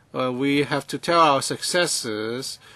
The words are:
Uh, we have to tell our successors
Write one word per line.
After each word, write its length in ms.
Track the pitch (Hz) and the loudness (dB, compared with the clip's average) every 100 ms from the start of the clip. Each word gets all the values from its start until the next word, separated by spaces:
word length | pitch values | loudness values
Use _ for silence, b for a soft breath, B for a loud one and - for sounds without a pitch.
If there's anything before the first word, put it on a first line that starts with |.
| b | b
Uh, 180 | 131 127 | -4 -4
we 320 | 123 139 143 | -2 0 2
have 220 | 143 143 - | 0 -2 -4
to 100 | 147 | -8
tell 240 | - 170 | 0 4
our 200 | 165 139 | 6 4
successors 1160 | - 131 - 180 165 - 120 107 110 123 135 - B | 0 -4 -2 0 0 0 -4 -6 -6 -6 -8 -14 B